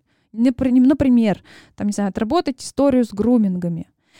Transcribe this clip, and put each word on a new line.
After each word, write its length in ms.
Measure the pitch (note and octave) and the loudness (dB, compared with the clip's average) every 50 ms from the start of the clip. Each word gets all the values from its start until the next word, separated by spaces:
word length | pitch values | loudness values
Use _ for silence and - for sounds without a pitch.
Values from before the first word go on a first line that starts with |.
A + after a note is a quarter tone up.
| _ _ _ _ _ _ | _ _ _ _ _ _
Напр-, 380 | - A3 A#3 C4+ A#3+ - C4 C4 | -4 0 0 0 0 0 -2 2
например, 680 | A#3+ C4 B3 C4 D#4 C4+ C#4+ B3+ B3 A#3 A3+ G#3 E3+ - _ - - - - _ _ | 4 4 4 4 4 2 2 2 2 2 2 0 -2 -4 _ -20 -20 -20 -20 _ _
там, 120 | - G#3 G#3 | -6 -6 -4
не 40 | |
знаю, 180 | G3+ - G3+ G3 | -4 -4 -4 -4
отработать 520 | - A3 A3+ G#3+ D4 F4 - D4 B3+ - | -4 -4 -4 -2 -2 -2 -2 -4 -8 -10
историю 420 | - - - - C#4 C#4+ C4 B3+ A#3+ | -12 -12 -4 0 0 2 2 2 0
с 80 | - | -2
грумингами. 760 | G3+ G3 G#3+ A#3+ B3+ A#3+ G#3+ F#3+ F3+ F3+ F3 F3 E3+ D#3+ - _ _ _ _ _ _ _ | -4 -4 0 0 2 2 2 0 -2 -4 -6 -6 -6 -8 -10 _ _ _ _ _ _ _